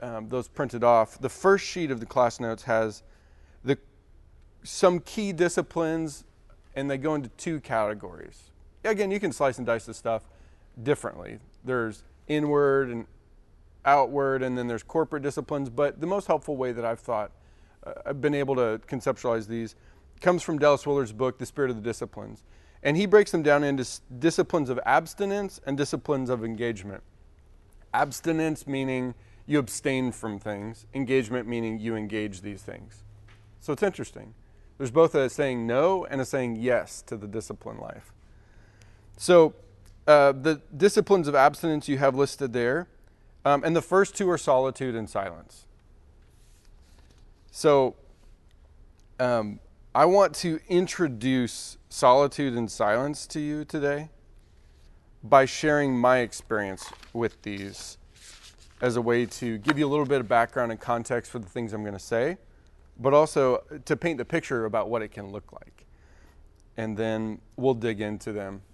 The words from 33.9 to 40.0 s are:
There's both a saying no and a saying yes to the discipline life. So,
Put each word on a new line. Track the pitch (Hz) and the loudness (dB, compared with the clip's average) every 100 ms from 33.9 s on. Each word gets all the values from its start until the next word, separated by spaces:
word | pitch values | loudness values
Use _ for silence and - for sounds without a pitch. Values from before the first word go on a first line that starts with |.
| 185 117 113 110 - - - - - | -2 -10 -14 -20 -20 -20 -20 -20 -10
There's | 131 | -2
both | 143 165 151 | 4 4 4
a | 131 | 0
saying | - 139 120 117 | 0 -2 -2 0
no | 127 170 190 160 | 2 2 0 -4
and | 139 | -6
a | 131 | -4
saying | 139 123 113 | -2 -2 -2
yes | 123 117 - - | 0 0 -2 -12
to | - 113 | -14 -12
the | 104 | -10
discipline | 110 - 107 113 110 | -10 -10 -12 -14 -14
life. | 113 117 - - - - - - - - - - - - | -14 -16 -20 -20 -20 -20 -20 -20 -20 -20 -20 -20 -20 -4
So, | - 175 156 - - - - - | 6 8 8 4 -20 -20 -20 0